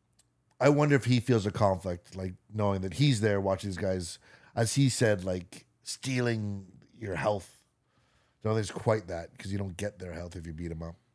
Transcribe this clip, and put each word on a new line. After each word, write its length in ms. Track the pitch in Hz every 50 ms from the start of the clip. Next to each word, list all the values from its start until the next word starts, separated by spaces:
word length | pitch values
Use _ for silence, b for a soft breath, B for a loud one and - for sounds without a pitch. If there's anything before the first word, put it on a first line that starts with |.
| _ _ _ _ _ _ _ _ _ _ _ _
I 80 | 127 143
wonder 260 | 147 147 151 147 143
if 100 | 135 -
he 120 | 123 127 123
feels 260 | - - 123 110 95
a 40 | 104
conflict, 640 | - - 107 98 95 90 - 95 87 87 - - -
like, 200 | 95 92 95 92 - _ _ 101
knowing 300 | 104 104 101 98 95 92
that 120 | 95 -
he's 260 | - 143 147 127 104 107
there 180 | 107 101 98
watching 300 | 98 95 95 90 - 101
these 80 | 92 87
guys, 400 | 98 95 95 92 87 82 - - b b b b b b b
as 200 | 120 117 107 -
he 140 | 135 139 131
said, 340 | - - 123 110 104 95 90
like, 400 | 95 92 92 90 - - - - _ _ _ _
stealing 840 | - - - - 135 131 127 123 120 117 110 104 104 101 98 95 90 - - - _ _ 120
your 140 | 117 101 90
health. 360 | 78 - 107 107 98 - - - _ _ _ _ _ _ _ _ _ _ _ _ _ _ _ _ _ -
I 40 | 107
don't 80 | 110
think 120 | 113 104 92
it's 20 |
quite 360 | - - - 117 110 110 92 87
that, 280 | 90 82 82 - - -
'cause 120 | - 98
you 60 | 98 101
don't 180 | 101 95 85 90
get 200 | 101 104 - -
their 140 | 92 90 85
health 240 | 82 87 87 87
if 100 | 92 80
you 60 | 85 80
beat 180 | 80 87 82
'em 120 | 82 80 82
up. 120 | 82 85 - _ _ _